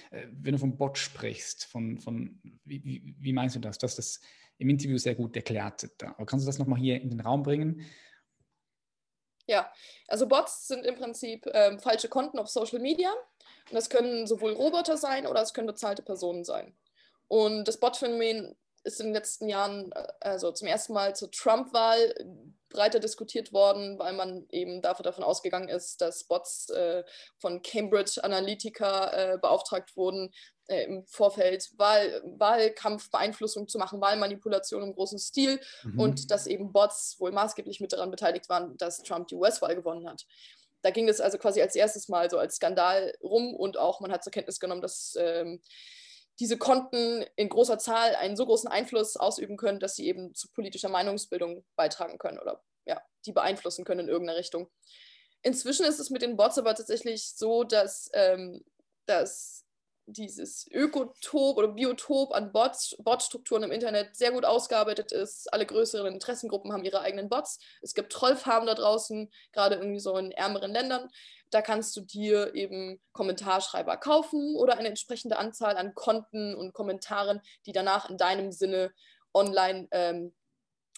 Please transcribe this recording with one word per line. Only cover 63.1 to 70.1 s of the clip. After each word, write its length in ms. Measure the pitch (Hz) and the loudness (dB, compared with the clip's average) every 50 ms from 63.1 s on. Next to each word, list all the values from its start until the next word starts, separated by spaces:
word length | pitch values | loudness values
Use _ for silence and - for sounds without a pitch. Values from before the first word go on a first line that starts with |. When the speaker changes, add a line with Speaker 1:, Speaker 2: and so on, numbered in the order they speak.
| 247 247 - - - 240 - - 240 214 214 | 2 2 0 -6 -6 -10 -4 -2 -2 0 0
Speaker 2:
im 80 | 185 | -2
Internet 440 | - 226 240 226 208 208 202 202 - | -2 -2 -2 0 0 -2 -2 -2 -2
sehr 160 | - 247 240 | 0 0 2
gut 140 | 254 254 - | 2 2 2
ausgearbeitet 640 | - 226 247 247 - 240 214 214 214 208 208 208 - | 4 4 2 2 2 2 2 2 2 0 -2 -4 -2
ist. 400 | - 190 196 202 - - - - | -2 -2 -2 -4 -6 -12 -6 -2
Alle 140 | - 214 214 | 0 0 0
größeren 480 | 214 - 220 226 220 - 208 202 190 190 | 2 2 2 2 2 0 -2 -4 -4 -6
Interessengruppen 580 | 190 - - 240 233 233 220 202 196 196 202 | -6 -6 -8 -6 -6 -6 -4 -6 -6 -4 -6
haben 140 | 208 196 185 | -6 -4 -4
ihre 160 | 190 190 196 | -2 -2 0
eigenen 260 | 196 190 196 196 202 | 0 0 -2 -4 -2
Bots. 320 | 202 233 269 - - - - - - - _ | -2 -2 -2 -2 -4 -8 -10 -14 -20 -20 _
Es 120 | - - - | -14 -4 -4
gibt 200 | - 208 - - | -4 -4 -4 -4
Trollfarmen 540 | - 254 254 277 262 - 262 226 226 233 | 2 4 4 4 4 4 4 4 4 4
da 60 | 226 220 | 2 0
draußen, 560 | 220 208 208 214 226 220 - 220 214 214 208 _ - - _ | 4 4 4 4 4 0 -4 -6 -6 -6 -8 _ -20 -20 _
gerade 240 | _ 208 202 202 202 | _ 4 4 4 4
irgendwie 240 | 170 190 208 202 202 | 2 0 -4 -4 -4
so 160 | 196 196 | -2 -2